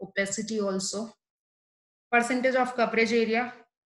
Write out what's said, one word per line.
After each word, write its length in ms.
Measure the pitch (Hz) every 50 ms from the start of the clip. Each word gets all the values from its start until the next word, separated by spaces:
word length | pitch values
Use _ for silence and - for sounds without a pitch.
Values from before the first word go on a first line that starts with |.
opacity 600 | 190 190 - 202 196 196 - 226 214 214 220 214
also, 520 | 202 196 190 190 190 - - 202 226 226 - _ _ _ _ _ _ _ _ _ _ _ _ _ _ _ _ _ _ _
percentage 460 | - 233 233 - 262 247 240 262 247
of 180 | 254 247 247 254
coverage 380 | - 226 - 226 220 240 208
area. 400 | 233 233 226 220 220 233 247 233 - - - _ _ _ _